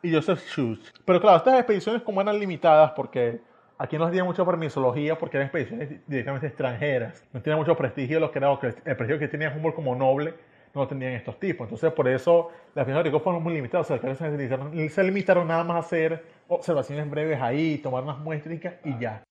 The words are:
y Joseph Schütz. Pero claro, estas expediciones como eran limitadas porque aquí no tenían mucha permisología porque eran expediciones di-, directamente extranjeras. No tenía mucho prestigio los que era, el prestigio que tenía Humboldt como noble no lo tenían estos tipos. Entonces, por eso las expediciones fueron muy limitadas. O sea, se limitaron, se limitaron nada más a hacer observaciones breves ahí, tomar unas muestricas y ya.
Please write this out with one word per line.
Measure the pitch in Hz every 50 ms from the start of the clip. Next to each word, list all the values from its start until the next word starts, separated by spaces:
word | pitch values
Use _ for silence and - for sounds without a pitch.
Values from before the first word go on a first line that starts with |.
y | - 175
Joseph | 160 151 - - 139 135
Schütz. | - - - - 131 117 110 - - - _ - _
Pero | - 180 175
claro, | 175 247 -
estas | - - 262 262
expediciones | 254 247 254 214 190 - 214 226 240
como | 233 - 202 190
eran | 196 208 208 208
limitadas | 208 190 180 - - 165 156 151 156 151 156
porque | - 131 - - 131 120 117 117 - - _ _ _ _ _ _ -
aquí | 135 - -
no | 151 165
tenían | 170 175 185 180
mucha | 180 170 202 180
permisología | 170 175 165 160 143 - 143 131 127 120 147 147 151 160
porque | 160 170 - -
eran | 139 139
expediciones | 135 - 165 127 104 - 233 151 135
di-, | 127 - _ -
directamente | 143 131 110 139 139 131 156 143
extranjeras. | - - 139 127 127 110 147 147 135 123 117 110 - - _ _
No | - 123
tenía | - 151 151
mucho | 156 151 165 160
prestigio | - - 120 - 143 135 120 156 160
los | 151 143
que | - 143
era, | 135 143
el | 139 135 - 123 - - - 151 135
prestigio | - 117 120 147 151
que | 151 -
tenía | - 147 156 151 135
Humboldt | 156 156 165 -
como | - 151 131 123
noble | 131 135 131 135 139 147 165 - - - _ _ _ _ _ _
no | 139
lo | 139 -
tenían | 139 135 127 127
estos | 127 113 - - 113 -
tipos. | - 190 160 - 123
Entonces, | 101 226 226 165 160
por | 165 - 139 127
eso | 131 127 - 175 170 170 165 - - - - _ _
las | 147 127 127
expediciones | 135 156 175 - 139 151
fueron | - 190 175 170
muy | 160 175 165
limitadas. | 156 131 117 - 180 156 -
O | 147 117
sea, | - 262 -
se | - 170 156
limitaron, | 147 143 139 117 131 127 135 151 156 165 156 156
se | 156 202 190
limitaron | 185 190 196 185 - 185 180 175
nada | 165 165 165
más | 170 170 170
a | 170
hacer | 165 - 180 165 160 160 165 160 - - - _ _ -
observaciones | 175 175 - - 165 143 127 - 143 147 151 147
breves | 139 151 151 160 156 123
ahí, | 131 117 131 147 160 160 151 139
tomar | - 135 127 127
unas | 131 147 143 131
muestricas | 151 160 160 151 151 156 165 160 - 175 175 - -
y | 156 131 113
ya. | 120 113 107 110 - _